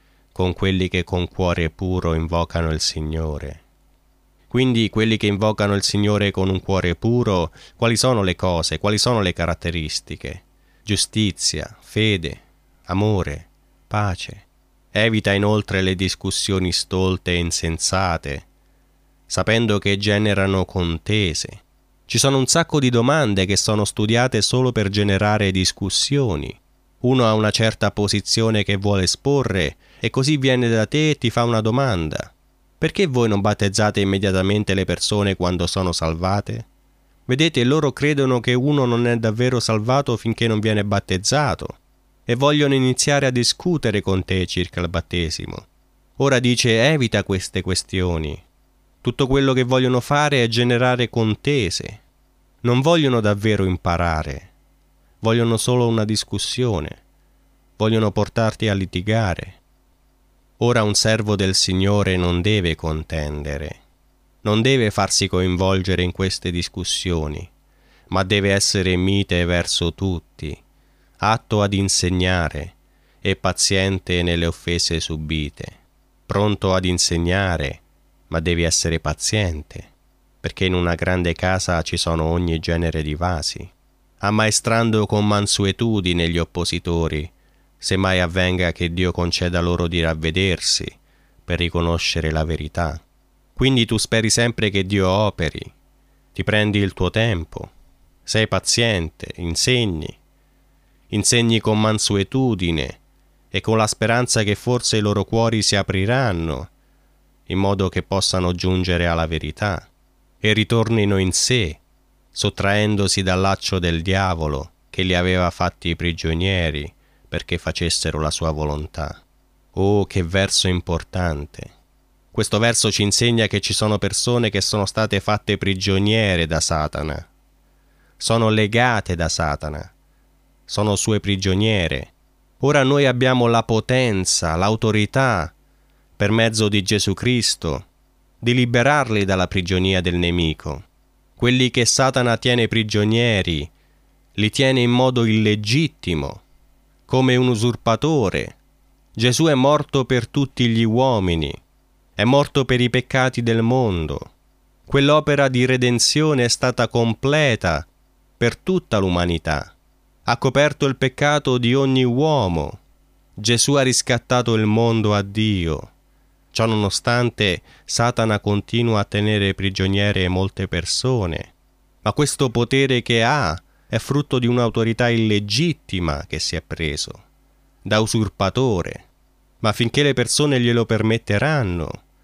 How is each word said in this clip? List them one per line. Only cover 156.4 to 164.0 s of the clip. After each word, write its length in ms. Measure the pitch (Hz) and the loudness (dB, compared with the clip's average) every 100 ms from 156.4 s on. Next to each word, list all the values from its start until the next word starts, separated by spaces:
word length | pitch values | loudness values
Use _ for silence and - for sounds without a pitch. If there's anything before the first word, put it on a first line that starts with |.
è 40 | 120 | 2
stata 380 | - 127 120 113 | 0 0 0 0
completa 960 | 120 117 107 135 151 143 110 90 76 - _ _ _ _ _ | 2 0 0 0 2 2 2 0 -2 -6 _ _ _ _ _
per 200 | 120 - | -2 0
tutta 420 | - 185 - 107 | -2 -2 0 0
l'umanità. 760 | 95 87 87 82 82 73 - _ _ _ _ _ | 2 2 0 -2 -2 -4 -6 _ _ _ _ _
Ha 160 | - 120 | -2 0
coperto 480 | 135 139 147 - 139 | 2 2 2 2 -2
il 100 | 131 | 0
peccato 640 | 135 - 147 147 139 123 | -4 0 0 0 0 2
di 160 | 117 | 2
ogni 300 | 135 135 131 | 2 2 2
uomo. 760 | 123 123 156 143 95 82 71 - _ _ _ _ _ | 2 2 2 2 2 0 -4 -10 _ _ _ _ _
Gesù 400 | - 110 120 - | -4 0 2 2
ha 80 | 143 | 2
riscattato 720 | 131 120 | 2 0